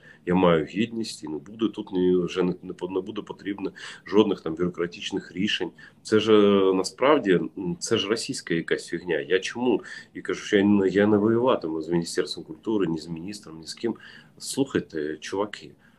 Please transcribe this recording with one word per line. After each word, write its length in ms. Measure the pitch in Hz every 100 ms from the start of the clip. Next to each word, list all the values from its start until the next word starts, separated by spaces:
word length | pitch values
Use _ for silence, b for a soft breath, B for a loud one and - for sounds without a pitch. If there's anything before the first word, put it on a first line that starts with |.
| B B -
я 80 |
маю 300 | 90 90 82
гідність 600 | 73 95 117 113 110 -
і 40 | 76
не 100 | 76
буду 300 | 71 113 104
тут 240 | 104 -
ні, 240 | 92 90 92
вже 260 | 87 92
не, 120 | 90 -
не 100 | 92
по-, 160 | 87 90
не 120 | 95
буде 220 | 95 107
потрібно 500 | 90 - 87 101 95 - B B -
жодних 340 | 98 101 90
там 140 | 80
бюрократичних 800 | 80 90 87 87 98 - 92 -
рішень». 380 | 87 104 - 87 - B B
Це 180 | - 107
ж, 120 | 107
е, 420 | 107 101 98 95
насправді, 580 | 95 92 - 135 147 104
м, 440 | 87 - 92 90 85
це 180 | - 110
ж 100 | 98
російська 460 | 113 - - -
якась 320 | 82 80 80 -
фігня. 340 | 85 87 76
Я 180 | 71 92
чому 420 | - 117 123 98 - B B
і 60 | 87
кажу, 200 | 92 90
що 160 | - 104
я 80 |
не, 240 | 101 104 95
я 180 | 95 104
не 100 | 104
воюватиму 640 | 107 113 127 95 82 80
з 60 | 78
Міністерством 580 | 87 82 - 76 - 82
культури, 400 | 76 107 107 87
ні 120 | 80
з 100 | 80
міністром, 500 | 82 92 104 80 80
ні 80 | 78
з 80 |
ким. 200 | - 117 - B B B B
Слухайте, 800 | - - 139 87 - 80 76 76
чуваки, 540 | - 98 104 - 71 - b